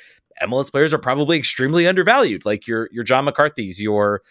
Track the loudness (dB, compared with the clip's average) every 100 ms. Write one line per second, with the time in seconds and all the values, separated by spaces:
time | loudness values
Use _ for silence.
0 | -20 _ _ -8 -4 -2 -2 0 2 0
1 | -2 -2 0 0 -2 -2 0 2 2 2
2 | 2 2 2 -2 -4 -4 -4 -6 -6 -8
3 | 0 2 2 0 0 0 -8 -6 -2 0
4 | 0 -2 _